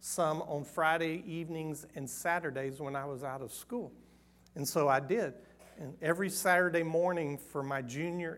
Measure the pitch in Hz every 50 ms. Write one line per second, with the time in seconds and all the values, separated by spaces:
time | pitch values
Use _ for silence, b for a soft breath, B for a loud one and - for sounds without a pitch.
0 | - - - - 170 156 156 156 - - 147 147 135 - - - 160 160 160 165
1 | 165 160 160 180 - 180 160 165 170 160 165 160 156 156 151 147 - - - 156
2 | 135 127 - - - 175 170 175 165 151 127 135 135 135 135 139 151 139 139 139
3 | 139 143 139 123 143 135 131 135 135 110 - - - - 233 247 196 127 - B
4 | B B B B B B B B B B - 151 143 - - 165 147 143 135 135
5 | 143 135 196 233 202 139 127 - B B B B B B B - 160 131 - -
6 | 160 156 170 175 196 185 185 - - 190 180 175 180 175 165 170 165 160 160 165
7 | 175 180 180 170 160 143 143 139 - - - 147 135 139 139 135 127 120 120 143
8 | 160 175 170 180 175 165 -